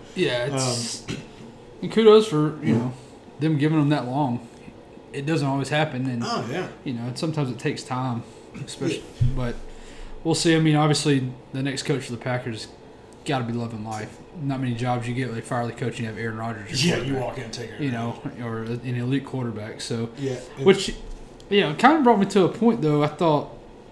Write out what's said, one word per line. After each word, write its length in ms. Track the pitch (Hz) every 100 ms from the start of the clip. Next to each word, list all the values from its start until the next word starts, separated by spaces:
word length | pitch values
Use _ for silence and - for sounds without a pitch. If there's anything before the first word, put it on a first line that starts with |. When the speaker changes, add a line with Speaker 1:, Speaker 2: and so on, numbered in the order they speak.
| - 185
Speaker 1:
Yeah, 320 | 151 123 127
it's 540 | 135 127 117 117 - -
Speaker 2:
Um, 100 | - - - - - - -
Speaker 1:
and 80 | 180
kudos 360 | 214 220 220 220
for, 300 | 151 151 -
you 100 | -
know, 200 | 117 127 - - - - -
them 180 | 156 147
giving 180 | 156 156
them 120 | 143
that 160 | 147 123
long. 380 | 135 139 120 - - - - - - -
It 120 | 143 139
doesn't 200 | 160 135
always 220 | 139 131
happen, 380 | 147 151 156 131
and 140 | 120 165
Speaker 2:
Oh, 180 | 226 117
yeah. 160 | 160 175 -
Speaker 1:
you 100 | 147
know, 100 | 117
and 140 | 123 123
sometimes 340 | 165 151 131
it 80 | 110
takes 240 | 151 123
time, 400 | - 127 131 117 - - - - -
especially. 380 | - - - - -
Speaker 2:
Yeah. 60 | - 131
Speaker 1:
But 200 | 120 - - - - - - -
we'll 100 | 160
see. 220 | 156 170 160
I 40 |
mean, 160 | 160 151
obviously, 540 | 151 147 151 135 127 123 -
the 80 | 135
next 220 | 139 127
coach 220 | - 131 120
of 60 |
the 60 | 117
Packers 500 | 131 123 123 107 - - - - - - -
gotta 180 | 135 117
be 80 |
loving 320 | 117 117 110 110
life. 320 | 110 107 - - 180
Not 180 | 139 135
many 140 | 131
jobs 340 | 117 127 120 117
you 60 |
get, 180 | 123 123
like, 100 | 113 -
fire 200 | 123 117
the 60 |
coach 200 | - 123 -
and 20 |
you 60 | 113
have 100 | 104
Aaron 200 | 113 110
Rodgers 340 | 113 107 101
as 140 | 127 170
Speaker 2:
Yeah, 120 | 127
you 160 | 131
Speaker 1:
quarterback, 80 | 135 -
Speaker 2:
walk 100 | 123
in 60 | 113
and 80 |
take 160 | 120 110
Aaron 120 | -
Speaker 1:
you 80 | 143
know, 240 | 117 117 113 135 -
Speaker 2:
Rodgers. 400 | 117 113 113 123
Speaker 1:
or 80 | 127
an 60 | 123
elite 300 | 123 135 135
quarterback. 560 | 131 120 104 107 -
So, 280 | - 117 117 -
Speaker 2:
Yeah, 140 | 135 123 - -
it 60 | 139
Speaker 1:
which, 280 | 190 - - - - - - -
you 120 | 202
know, 120 | 151 151
kinda 260 | 262 320
brought 160 | 240 208
me 60 | 196
to 160 | 208
a 60 | 170
point 320 | - 233 -
though. 200 | 151 147
I 40 | 147
thought, 440 | - 170 147 - - - - -